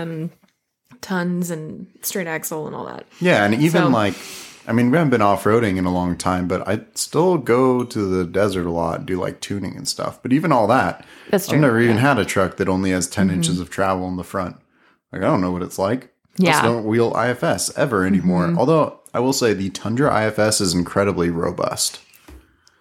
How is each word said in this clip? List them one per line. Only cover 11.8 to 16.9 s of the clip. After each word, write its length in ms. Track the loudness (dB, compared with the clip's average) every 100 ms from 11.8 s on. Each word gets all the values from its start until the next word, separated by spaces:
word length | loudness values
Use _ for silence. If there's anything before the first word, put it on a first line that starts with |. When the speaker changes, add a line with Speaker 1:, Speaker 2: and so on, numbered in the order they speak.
Speaker 2:
even 140 | 4 4
Speaker 1:
yeah. 60 |
Speaker 2:
had 180 | 2 2
a 60 | 0
truck 320 | 0 0 0
that 120 | -2
only 220 | 0 0
has 160 | 0 -2
ten 200 | 0 0
Speaker 1:
Mm-hmm. 100 | 2
Speaker 2:
inches 220 | -2 -2
of 120 | -6
travel 360 | -2 0 0 -4
in 100 | -8
the 60 |
front. 340 | -6 -6 -6 -10 _ _ _ _ _
Like, 120 | -4
I 20 | 0
don't 160 | 0
know 100 | 0
what 120 | -2
it's 160 | -6 -2
like. 340 | -2 -2 -6 _ _ 0
I 40 |
Speaker 1:
Yeah. 120 | 2 4
Speaker 2:
also 160 | 2
don't 120 | 0
wheel 260 | 0